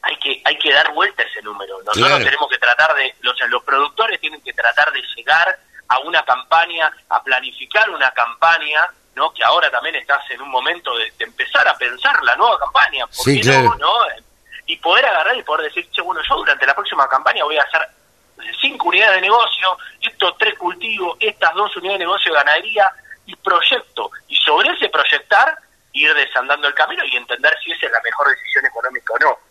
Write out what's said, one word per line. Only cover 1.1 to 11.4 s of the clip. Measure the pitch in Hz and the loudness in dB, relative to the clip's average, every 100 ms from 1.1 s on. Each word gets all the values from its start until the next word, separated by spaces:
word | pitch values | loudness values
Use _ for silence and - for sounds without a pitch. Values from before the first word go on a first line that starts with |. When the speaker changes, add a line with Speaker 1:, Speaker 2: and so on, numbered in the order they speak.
| - | -2
Speaker 1:
a | 117 | -6
ese | 104 | -6
número". | 104 104 98 95 | -12 -12 -12 -12
Nosotros | 98 104 - | -4 0 2
Speaker 2:
Claro. | 143 | 2
Speaker 1:
tenemos | 117 143 143 | 0 0 -2
que | 127 | 0
tratar | 120 123 156 | 0 2 2
de, | 143 131 - | 2 -2 -4
los, | 120 127 120 | -4 -2 -2
los | 120 | -2
productores | - 135 147 - 220 185 | 0 0 0 -2 -2 -2
tienen | 156 151 | -8 -10
que | 135 | -12
tratar | - 117 117 151 | -2 0 2 0
de | 135 123 - | 0 -8 -12
llegar | 117 156 175 185 _ - _ | 0 2 2 -2 _ -20 _
a | 127 | -2
una | 147 170 | 0 -2
campaña, | 147 127 - 165 170 170 156 - _ | 0 -2 2 2 2 0 -2 -2 _
a | 117 | -4
planificar | 131 127 131 120 131 214 220 | 0 -2 -2 -14 -4 0 0
una | 165 131 | 0 0
campaña, | 123 120 - 165 165 151 151 175 - _ - | 0 -2 2 2 2 0 0 0 -4 _ -4
¿no? | 156 | -4
Que | - | 0
ahora | 113 160 156 | 2 2 2
también | 127 143 151 | 0 -4 -6
estás | - 139 - | -2 -4 -2
en | 123 | -12
un | 139 | -4
momento | 127 135 175 147 117 | -4 -2 -4 -4 -4
de, | 110 _ | -4 _
de | |
empezar | 117 - | -12 -6